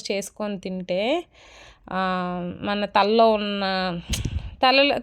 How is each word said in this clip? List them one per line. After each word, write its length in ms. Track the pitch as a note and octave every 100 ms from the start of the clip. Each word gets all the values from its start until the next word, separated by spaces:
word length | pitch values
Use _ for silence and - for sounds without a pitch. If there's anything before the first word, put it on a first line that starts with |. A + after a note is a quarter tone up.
| -
చేసుకొని 480 | G3+ G3 - G#3 G3
తింటే, 640 | F#3+ F#3 F3+ F#3 A3+ E4+ - _ - - - - -
ఆ, 80 | F#3 F#3 F#3 F3+ F3+ F3 -
మన 240 | G3+ G#3 G3+
తలలో 460 | G3+ G3+ A3+ A3+
ఉన్న, 320 | G#3+ G#3 G3+ F#3+ F#3+ F#3 F3 - - - - - -
తలలో 320 | C4 C4+ C#4+ B3